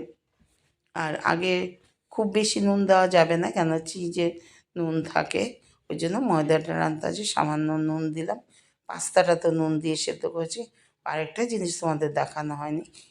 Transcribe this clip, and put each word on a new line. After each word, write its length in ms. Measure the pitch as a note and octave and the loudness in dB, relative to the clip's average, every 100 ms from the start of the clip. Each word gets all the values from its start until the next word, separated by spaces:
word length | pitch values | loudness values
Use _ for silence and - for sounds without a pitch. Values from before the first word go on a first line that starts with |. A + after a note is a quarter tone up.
| E3+ - _ _ _ _ _ _ _ - | -2 -16 _ _ _ _ _ _ _ -6
আর 180 | D#3 D3+ - | -4 0 2
আগে 220 | E3 F#3 F3+ F#3 - _ _ _ | 2 2 0 -2 -10 _ _ _
খুব 120 | - G#3 G3 | -2 0 2
বেশি 220 | G#3+ G#3+ G3+ | 2 2 2
নুন 120 | G3+ G3 | 4 6
দেওয়া 180 | F#3 F#3 F3+ | 6 8 6
যাবে 200 | E3 E3+ | 6 4
না, 60 | F3 - | 0 0
কেন 140 | E3 D#3+ D#3+ | 0 0 -4
চিজে 380 | F#3 F3 E3+ E3+ E3+ - - _ F3+ | -8 -6 0 -2 -2 -14 -20 _ -4
নুন 160 | E3 D#3+ D#3 | -2 -2 0
থাকে, 340 | D#3 D#3 F#3 A3 - _ _ _ | 0 0 0 -2 -6 _ _ _
ওই 60 | D3+ | -4
জন্য 140 | E3 G3+ B3+ | -2 -2 0
ময়দাটা 440 | E3 D3+ D#3+ D#3+ E3 D#3+ | 2 4 2 2 0 0
আনতে 180 | D#3 - | 0 -4
আছে 140 | E3+ G#3 - | -4 -4 0
সামান্য 340 | D3+ D3+ D#3 D#3 D#3 | 0 0 -2 -2 -2
নুন 140 | D#3 D#3+ D#3 | -4 -4 -6
দিলাম। 240 | E3+ A3+ - _ _ _ - | -6 -8 -10 _ _ _ -14
পাস্তাটা 460 | E3+ - - F3 E3+ | -10 0 2 4 4
তো 60 | E3+ D#3+ | 2 2
নুন 120 | D#3+ D#3 | 0 0
দিয়ে 140 | D#3+ D#3 - | -2 -4 -4
সেদ্ধ 180 | D#3+ D#3+ E3 | -4 -6 -4
করেছি। 260 | E3 A3+ A3+ _ _ _ - | -6 -8 -12 _ _ _ -8
আরেকটা 360 | D3+ D#3 F3+ A#3+ | -6 -6 -4 -4
জিনিস 200 | A3 F3 F3 | -2 -4 -4
তোমাদের 280 | E3 D3+ D3+ D3 | -2 0 -2 0
দেখানো 340 | C#3+ D#3 D3+ D3 | -2 -4 -6 -6
হয়নি, 220 | D3+ D3+ - - - | -6 -8 -10 -18 -20